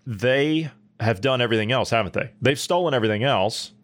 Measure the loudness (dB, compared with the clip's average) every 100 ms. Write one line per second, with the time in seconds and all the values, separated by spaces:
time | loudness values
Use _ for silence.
0 | -12 -2 2 2 2 0 -4 -12 _ -4
1 | -2 0 0 0 2 0 0 0 0 0
2 | 0 -4 -6 -2 -2 0 0 0 2 2
3 | 0 0 0 2 0 -2 -12 -18